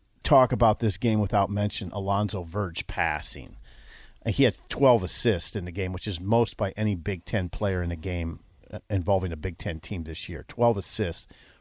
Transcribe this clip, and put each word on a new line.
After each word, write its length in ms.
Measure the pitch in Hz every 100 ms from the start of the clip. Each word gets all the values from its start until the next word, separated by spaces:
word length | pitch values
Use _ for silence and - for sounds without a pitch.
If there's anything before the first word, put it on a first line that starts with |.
| _ _
talk 300 | - 139 127
about 260 | 110 113 104
this 180 | 113 -
game 240 | 117 110
without 300 | 101 104 98
mention 400 | 101 101 - 92
Alonzo 500 | 101 98 98 104 101
Verge 440 | 82 98 95 80 -
passing. 720 | - 82 76 - - 50 - - - - - - - 113
He 180 | -
has 160 | 123 - -
twelve 340 | - 135 117
assists 540 | 90 - 120 90 - 101
in 80 |
the 60 | 87
game, 200 | 85 92
which 140 | 92 110
is 140 | 85
most 380 | 95 117 117 -
by 140 | 98 104
any 180 | 107
Big 300 | 92 98 90
Ten 240 | - 104 90
player 340 | - 101 92
in 80 | 87
a 60 | 82
game, 440 | 92 87 85 - _ _ -
uh, 100 | - -
involving 420 | 98 87 95 90
a 40 | 80
Big 200 | 92 82
Ten 240 | 101 80
team 240 | - 92
this 240 | 80 80 -
year. 160 | 85 -
Twelve 300 | - 120 98
assists 500 | - - 92 - - - - _